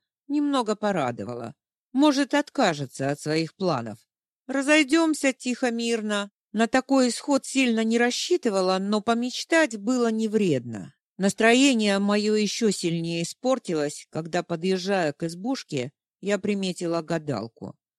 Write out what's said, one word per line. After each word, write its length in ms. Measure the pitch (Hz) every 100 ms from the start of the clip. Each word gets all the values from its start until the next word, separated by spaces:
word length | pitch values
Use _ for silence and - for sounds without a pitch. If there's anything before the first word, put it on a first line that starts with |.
| _ _ -
немного 480 | 285 294 277 214 208
порадовало. 800 | 208 190 127 120 101 120 117 - _ _ _
Может, 400 | 254 302 269 285
откажется 760 | 285 294 - 214 147 135 - 139
от 100 | 147
своих 340 | 151 156 160 -
планов. 420 | 190 139 117 104 _ _ _ _ -
Разойдёмся 840 | 269 269 302 269 320 330 294 269
тихо, 380 | 262 254 247 254
мирно. 600 | 233 233 226 214 208 202 _ _
На 160 | 208 226
такой 400 | 262 - 269 254
исход 360 | - - 269
сильно 380 | - 262 254 226
не 160 | 220 233
рассчитывала, 800 | 240 - - 349 233 190 185 190
но 220 | 196 214
помечтать 760 | 202 233 247 - - 330 302 220
было 340 | 202 254 233
не 160 | 220 220
вредно. 640 | 208 196 135 123 107 87 - _ -
Настроение 800 | 196 - 220 247 277 240 208 196
моё 360 | 202 208 208
ещё 360 | 214 208 - 220
сильнее 520 | 185 175 170 165 170
испортилось, 840 | 170 - 254 262 - 160 147 - -
когда, 320 | 151 165 175
подъезжая 720 | 170 170 190 190 180 196 156
к 120 | -
избушке, 680 | 165 175 214 269 - 143 123 - _ _
я 180 | 190 202
приметила 640 | 202 202 190 175 175 170
гадалку. 720 | 156 165 147 117 113 - - - _